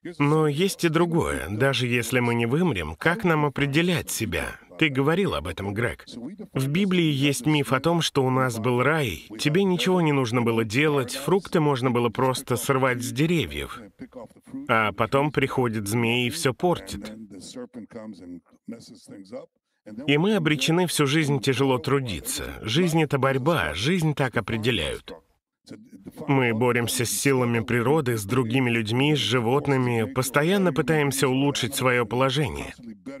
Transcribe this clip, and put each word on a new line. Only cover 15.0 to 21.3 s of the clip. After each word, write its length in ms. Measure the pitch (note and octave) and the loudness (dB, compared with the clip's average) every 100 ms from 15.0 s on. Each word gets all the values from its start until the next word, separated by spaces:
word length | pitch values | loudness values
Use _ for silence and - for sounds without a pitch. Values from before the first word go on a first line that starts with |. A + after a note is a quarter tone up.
| A2 C#3 D3 | 0 2 0
приходит 560 | C3+ C3 - B2 A2 G2+ | 0 -2 0 0 -2 -2
змей 400 | A#2 A#2 A#2+ A#2+ | 0 2 0 -2
и 20 | |
всё 220 | - C3+ | 0 -2
портит. 580 | A#2+ F3+ E3+ - G2+ G#2+ A2 G#2+ G2 - C3 B2 B2 G2 A2+ A2 F#2+ F2+ F2 _ _ - A#2 - A#2+ - A#2 F#2+ B2 E3 _ _ _ - G#2+ C#3+ | 0 0 0 -4 -12 -12 -14 -16 -16 -16 -14 -14 -14 -16 -16 -16 -16 -16 -16 _ _ -16 -16 -18 -20 -20 -20 -16 -16 -18 _ _ _ -18 -8 0
И 100 | C#3+ | 2
мы 180 | F#3+ G#3+ | 2 2
обречены 520 | D#3 D3+ - E3 F3+ | 0 0 0 0 0
всю 180 | - C#3+ | 0 0
жизнь 340 | D#3 D3 | 2 0